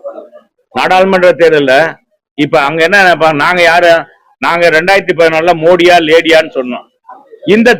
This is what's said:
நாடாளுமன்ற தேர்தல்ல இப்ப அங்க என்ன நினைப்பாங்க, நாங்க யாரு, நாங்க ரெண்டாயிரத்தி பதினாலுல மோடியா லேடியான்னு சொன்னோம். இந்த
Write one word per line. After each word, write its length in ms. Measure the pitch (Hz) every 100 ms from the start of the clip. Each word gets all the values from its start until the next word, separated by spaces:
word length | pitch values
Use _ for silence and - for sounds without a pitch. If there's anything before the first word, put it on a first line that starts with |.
| 554 - - - _ _ _ 123
நாடாளுமன்ற 560 | 160 185 190 185 180 165
தேர்தல்ல 340 | 165 151 139 135 160 151 _ _ _ -
இப்ப 180 | 147 160 139
அங்க 120 | 160 165
என்ன 140 | 202
நினைப்பாங்க, 360 | 185 160 160 147
நாங்க 180 | 160 180 170
யாரு, 240 | 175 175 165 - _ _ - 139
நாங்க 180 | 170 170 156
ரெண்டாயிரத்தி 380 | 180 196 190 165
பதினாலுல 360 | 165 160 170 165 160
மோடியா 320 | 175 175 175 156
லேடியான்னு 480 | 165 160 160 160 139
சொன்னோம். 300 | 127 120 - _ - - _ - - 220
இந்த 220 | 233